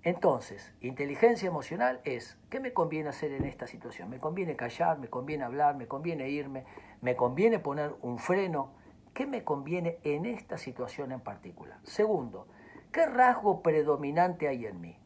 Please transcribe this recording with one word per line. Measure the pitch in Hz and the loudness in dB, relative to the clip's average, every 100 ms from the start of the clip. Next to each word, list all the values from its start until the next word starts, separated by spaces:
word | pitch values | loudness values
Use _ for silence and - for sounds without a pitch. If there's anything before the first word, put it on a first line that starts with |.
Entonces, | 170 180 - 127 - 101 - - | 0 4 4 2 -2 -14 -18 -10
inteligencia | 123 131 143 143 233 233 185 | -10 -6 -6 4 6 6 0
emocional | 160 139 - 127 127 | -2 -4 0 0 0
es, | - 123 - - - | -4 -6 -8 -20 -10
¿qué | 262 | -6
me | 262 | -2
conviene | 247 165 156 151 | 0 0 0 -4
hacer | 139 151 | -4 -4
en | 135 | -2
esta | 139 - 120 | -4 -4 -12
situación? | - 120 - 98 | -12 -14 -12 -12
¿Me | 127 | -6
conviene | 156 175 180 143 | -4 -2 -4 -4
callar? | 120 - 170 151 | -6 2 2 2
¿Me | 123 | -2
conviene | 123 135 151 | -8 -4 -4
hablar? | 123 135 147 143 | -4 4 4 4
¿Me | 117 | -6
conviene | 139 165 160 131 | -6 -4 -4 -4
irme? | 143 139 135 127 - - - | -4 -6 -10 -12 -18 -20 -6
¿Me | 123 127 | 0 2
conviene | 123 - 220 214 | 2 4 4 4
poner | 147 143 147 - | 0 -2 -4 -4
un | 123 120 | -6 -6
freno? | - 185 196 151 135 - - - - | 0 0 2 -2 -4 -8 -20 -20 -18
¿Qué | - 285 | -6 -4
me | 254 | -4
conviene | - 143 139 180 170 165 | -2 -4 -2 -2 -2 -2
en | 151 147 | -2 -2
esta | 214 220 - 165 | -2 -6 -8 -10
situación | - 123 123 - 135 | -8 -8 -8 -6 -6
en | 131 | -6
particular? | - 101 - - - - | -8 -12 -14 -16 -18 -18
Segundo, | - - 214 190 120 - - - - - - | -14 0 2 2 -2 -10 -16 -20 -20 -20 -6
¿qué | - | 2
rasgo | 320 247 254 247 208 185 | 2 8 6 8 4 4
predominante | 170 156 147 143 143 151 180 170 151 | 4 4 4 2 2 4 4 4 -2
hay | 131 | -2
en | 110 92 | -6 -10
mí? | 85 85 | -12 -16